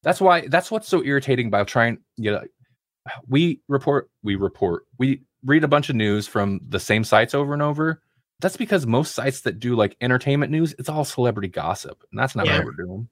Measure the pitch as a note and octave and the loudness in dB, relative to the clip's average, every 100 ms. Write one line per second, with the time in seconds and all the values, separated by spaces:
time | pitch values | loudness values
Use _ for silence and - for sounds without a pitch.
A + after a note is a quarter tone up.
0 | - F3+ F#3+ F3 D3+ E3 F#3 A3 - F3+ | 0 2 4 4 2 0 0 -6 0 -2
1 | C3+ C#3+ C#3 B2+ A#2 G2+ G#2 B2+ A#2 A2 | 2 -2 0 0 0 0 0 2 0 0
2 | _ - G#2+ G#2 - _ _ _ _ _ | _ -6 -4 -4 -6 _ _ _ _ _
3 | - - - C3+ E3+ - _ C#3 C3+ C#3+ | -16 -16 -2 2 2 0 _ -2 0 0
4 | - _ G#2 G2 G2 - G2 E2+ _ _ | -2 _ -4 0 -2 0 -2 -2 _ _
5 | C3 C3 _ _ B2+ D3+ D3 D3 C#3+ B2+ | 0 0 _ _ 2 2 4 2 2 0
6 | G#2+ G#2 G#2 A2 G2+ G2 - F#2+ - G#2+ | 2 0 -2 -2 -2 -4 -4 -6 0 0
7 | A2+ G#2+ A2+ C#3+ C#3+ D3 D3 D3 D#3 D#3+ | 4 4 4 0 -2 0 -2 0 -2 -4
8 | _ _ _ _ F#3+ - A3 G3 B2 A#2 | _ _ _ _ -6 -4 -2 0 2 2
9 | D3+ - C3+ C3+ B2 G#2+ A#2+ A#2+ G2+ - | 2 -2 -4 -4 -6 -4 -2 2 2 0
10 | B2 B2+ C#3 C#3 C#3+ D#3 D#3+ - B2+ D#3 | 0 0 2 0 0 0 0 -2 -6 -4
11 | C#3 - B2 G#2+ G2 - D#2 G2+ - - | -4 0 0 0 -6 -4 -4 -6 -8 -18
12 | _ - C3 - D3+ D3 - - F2+ F#2+ | _ -4 -4 -2 0 0 -2 -8 -10 -10
13 | A#2 | -12